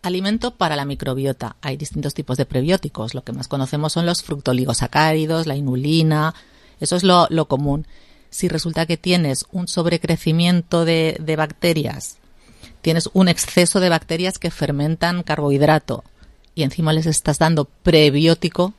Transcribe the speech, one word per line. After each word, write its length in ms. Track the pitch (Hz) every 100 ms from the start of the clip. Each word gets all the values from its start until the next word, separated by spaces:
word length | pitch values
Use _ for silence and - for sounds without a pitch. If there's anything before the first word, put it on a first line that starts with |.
alimento 480 | 180 185 190 226 247 -
para 200 | 175 147
la 80 | 139
microbiota. 680 | 143 131 131 135 127 117 -
Hay 160 | 139 135
distintos 360 | 151 151 143
tipos 240 | - 147 127
de 80 | 131
prebióticos. 680 | 127 147 190 143 - 117
Lo 100 | 135
que 80 | -
más 160 | 131 123
conocemos 460 | 139 131 147 151
son 120 | - 170
los 160 | 170
fructoligosacáridos, 1200 | - 143 - 127 123 117 117 151 160 160 156 165 160
la 80 | 139
inulina. 800 | 139 127 143 160 156 151 156 - _ _ _ _
Eso 160 | - 180
es 60 |
lo, 240 | 185 180 165
lo 180 | 170 151
común. 400 | 135 143 143 - - - _ _
Si 200 | - 175
resulta 360 | 160 170 160 165
que 120 | 165
tienes 480 | 180 180 151 127 -
un 160 | 185 180
sobrecrecimiento 1120 | - 165 170 - 160 - 160 175 175 170 170
de, 340 | 165 165 160 -
de 140 | 156 156
bacterias, 800 | 151 - 175 156 143 135 - - _ - _ - - -
tienes 280 | 165 165 -
un 160 | 185 185
exceso 500 | 165 - - 175 202
de 80 | 180
bacterias 480 | 165 - 165 180 -
que 140 | 170
fermentan 720 | - 143 143 151 160 170 175
carbohidrato 800 | 170 151 143 139 151 156 - 117 - _ - _ _
y 100 | -
encima 280 | 139 - 160
les 140 | 160 160
estás 340 | 151 - 143
dando 260 | 160 160 143
prebiótico 1080 | _ - 165 151 143 160 165 180 - 180